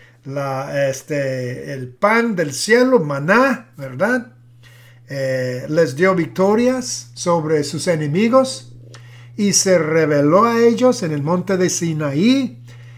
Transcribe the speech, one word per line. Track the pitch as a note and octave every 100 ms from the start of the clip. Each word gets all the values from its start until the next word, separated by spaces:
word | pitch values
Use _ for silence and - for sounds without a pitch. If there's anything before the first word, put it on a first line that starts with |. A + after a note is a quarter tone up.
| - _
la, | C#3 C#3 C#3 C3+ C#3+ C#3+ C#3
este, | C3 - D3 C3+ C3 B2 B2 D3
el | C3+ B2+
pan | - G3+ A3+ A#3 F3+
del | D3+
cielo, | B2+ - A#3 B3+ B3
maná, | D3 C#3 D3+ A3 C4+ A#3+ - -
¿verdad? | C3+ B2+ G3+ B3 - - - - - - - - -
Eh, | C#3 C3 C3 B2+ B2+ C3+
les | D#3 D#3 C3
dio | F#3 F3+
victorias | D#3+ - F#3+ A3 B3 B3+ B3 - -
sobre | - F3+ E3+ D#3 D#3
sus | D3 D#3 F#3
enemigos | D#3+ D3+ E3 A3+ C4 C4 - - - - - - - - -
y | G3+
se | - F#3+ F3+
reveló | D#3 D#3+ D3+ D3 D3 F3+
a | A#3 A#3
ellos | A#3 A#3 B3+ B3
en | E3+
el | D3
monte | C#3+ F3+ F3+ F#3
de | F3
Sinaí, | - E3+ D#3 D3 C#3 A3 C4+ B3+ - - - -